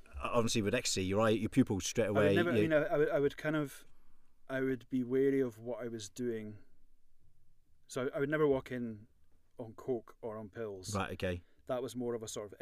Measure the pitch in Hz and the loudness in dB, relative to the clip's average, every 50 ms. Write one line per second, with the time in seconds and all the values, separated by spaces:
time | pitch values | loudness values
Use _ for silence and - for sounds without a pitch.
0 | - - - - - 113 107 120 113 113 - 117 98 101 110 123 - - - 104 | 2 -12 -10 -8 -4 0 2 2 2 2 2 0 2 2 0 0 0 0 -2 0
1 | 92 92 98 104 113 110 110 98 110 113 - 135 123 - 107 92 - - - 120 | 0 2 2 4 4 4 4 2 0 2 4 4 4 4 2 -2 -2 -2 0 0
2 | 110 98 104 104 104 101 101 - 170 175 120 107 - 160 156 147 156 - 175 147 | 2 2 4 4 6 6 6 6 4 4 4 4 4 4 4 4 2 4 2 4
3 | 156 151 165 147 143 139 - - - 151 156 151 147 135 - - - - - - | 4 4 4 2 2 2 0 -2 -4 -2 0 0 -2 -4 -6 -12 -18 -18 -18 -18
4 | - - - - - - - - - - 131 131 131 131 131 123 - - 135 127 | -16 -16 -16 -18 -18 -20 -20 -18 -12 -6 -4 -2 0 0 -2 -2 -4 -4 -2 -2
5 | 123 120 127 135 139 139 135 135 131 123 107 107 117 120 120 107 120 117 117 110 | 0 2 2 4 4 4 4 4 2 0 -2 -6 -8 -8 -6 -6 -6 -6 -6 -8
6 | 101 95 - - 123 120 113 110 107 107 107 107 - - - - - - - - | -10 -10 -8 -4 -2 -2 -2 -4 -6 -8 -12 -14 -16 -18 -18 -18 -18 -20 -20 -20
7 | - - - - - - - - - - - - - _ - - - - - 131 | -20 -20 -20 -20 -20 -20 -20 -20 -20 -20 -20 -20 -20 _ -20 -20 -16 -10 -6 -4
8 | 127 135 - 151 143 143 156 151 156 143 135 131 - - 131 123 120 113 110 104 | -4 -4 -2 -2 0 0 2 4 4 4 4 2 0 -4 -6 -6 -6 -6 -8 -10
9 | 110 - _ - - - - - - _ - - 117 113 113 - - - 123 113 | -16 -20 _ -20 -20 -20 -20 -20 -20 _ -14 -14 -14 -14 -14 -8 -4 -2 -2 -2
10 | - - - - - 117 - 110 110 98 - 117 113 104 98 95 92 101 104 98 | -4 -8 -14 -12 -10 -10 -8 -8 -10 -10 -10 -8 -8 -8 -8 -10 -8 -4 -2 -2
11 | 95 - 95 - 95 92 87 87 - - - - - - 131 123 131 120 110 123 | -2 -4 -4 -4 -4 -2 -4 -4 -8 -14 -20 -14 -8 -6 -4 -4 -4 -4 -4 -4
12 | 120 120 120 110 110 107 - 117 104 101 - - | -4 -2 -2 -4 -6 -8 -8 -8 -8 -10 -10 -12